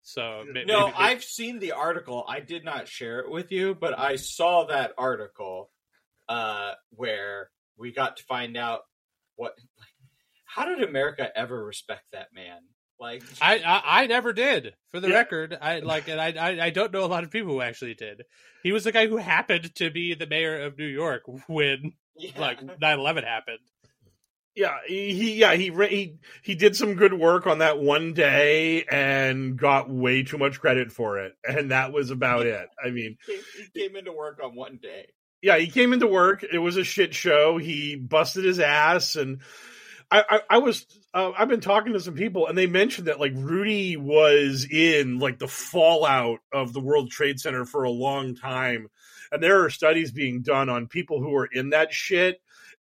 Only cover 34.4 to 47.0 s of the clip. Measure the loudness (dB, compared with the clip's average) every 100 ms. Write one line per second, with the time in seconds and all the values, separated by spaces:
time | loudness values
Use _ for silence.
34.4 | -12 -12 -16 -16 -18 -18 -20 _ _ _
35.4 | 4 4 4 4 4 4 4 6 4 4
36.4 | -2 -2 -2 -2 -2 0 0 0 4 6
37.4 | 6 2 -2 -6 -6 -8 0 2 2 0
38.4 | 0 2 2 4 4 4 0 -4 -4 -8
39.4 | -14 -20 -20 -20 -20 -12 4 6 6 4
40.4 | 4 4 4 0 -6 _ _ -2 -2 0
41.4 | 0 2 2 2 2 -4 -4 -4 -4 -2
42.4 | 0 0 2 2 2 0 -4 -2 -2 -4
43.4 | -4 -2 0 -2 -2 -4 2 6 8 6
44.4 | 4 -2 -2 2 4 4 2 -2 -4 -4
45.4 | -10 -10 -4 4 6 6 4 4 2 -4
46.4 | -4 -4 -4 -4 0 2